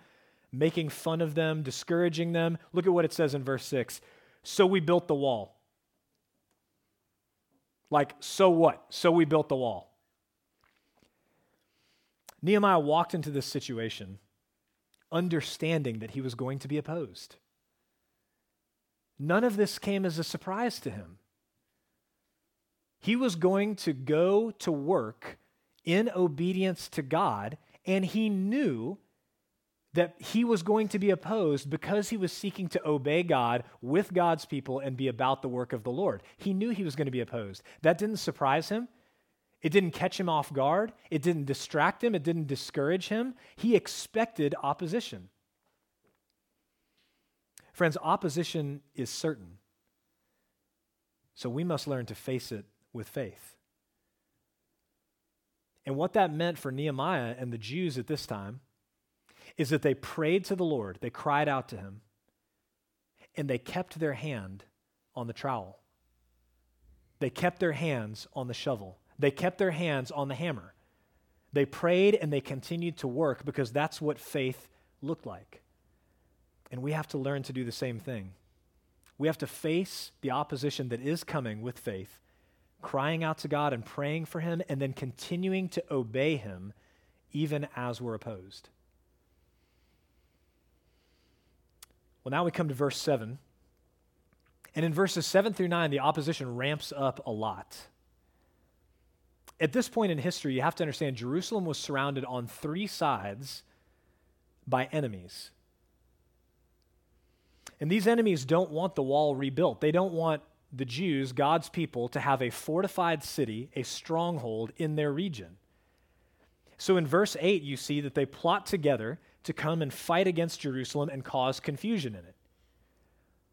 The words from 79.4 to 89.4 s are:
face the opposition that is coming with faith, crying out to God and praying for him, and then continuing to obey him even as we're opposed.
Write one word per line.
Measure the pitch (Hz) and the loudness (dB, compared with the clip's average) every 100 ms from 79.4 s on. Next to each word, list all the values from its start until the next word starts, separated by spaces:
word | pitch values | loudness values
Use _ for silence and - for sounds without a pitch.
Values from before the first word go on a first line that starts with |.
| 135 | -6
face | - 156 170 190 - - - | -4 0 0 -2 -8 -14 -8
the | 135 | -4
opposition | 131 147 135 143 - 127 | -2 -2 -2 -2 -2 -4
that | 117 | -4
is | 139 165 | -2 -4
coming | - 151 120 107 | -2 -4 -4 -6
with | 120 - | -8 -6
faith, | 120 95 92 - _ _ _ _ _ _ | -8 -8 -12 -18 _ _ _ _ _ _
crying | - 135 147 165 | -6 -2 0 0
out | 160 156 | -2 -4
to | 147 | -2
God | 147 147 | 0 0
and | 120 - | -2 -6
praying | - 143 165 156 | -6 -4 -4 -4
for | 165 | -6
him, | 170 170 - | -4 -4 -2
and | 135 | -2
then | 135 | -2
continuing | - 127 - - 175 190 190 180 | -4 -8 -10 -6 -4 0 -2 -2
to | 170 - | -6 -2
obey | 139 113 131 151 143 | -4 -2 0 0 0
him | 101 92 98 - _ _ _ _ _ | -6 -10 -14 -16 _ _ _ _ _
even | 147 151 147 143 127 | -4 -2 -2 -6 -6
as | 123 120 | -6 -6
we're | 120 110 | -6 -6
opposed. | 117 98 95 - _ _ _ _ _ _ _ _ | -8 -12 -14 -20 _ _ _ _ _ _ _ _